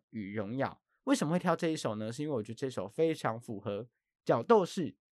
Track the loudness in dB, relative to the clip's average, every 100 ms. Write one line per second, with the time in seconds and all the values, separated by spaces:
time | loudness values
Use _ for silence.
0 | _ -10 -6 -6 -4 -2 -4 -6 _ _
1 | 0 2 2 2 2 2 0 0 -2 -4
2 | -4 -4 -4 -4 -4 -6 -6 -4 -6 0
3 | 0 2 -2 -4 -8 -8 -6 -6 -8 _
4 | _ _ 2 2 6 6 6 -2 -6 -8
5 | _